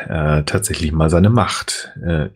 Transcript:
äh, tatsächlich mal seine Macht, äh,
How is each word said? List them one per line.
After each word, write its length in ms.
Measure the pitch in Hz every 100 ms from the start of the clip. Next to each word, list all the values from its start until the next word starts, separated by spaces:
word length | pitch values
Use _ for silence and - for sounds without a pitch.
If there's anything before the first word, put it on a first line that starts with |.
| -
äh, 360 | 80 76 76
tatsächlich 480 | 73 - - 76 80
mal 180 | 78 80
seine 220 | 85 98
Macht, 640 | 120 90 - - - - - 85
äh, 220 | 82 73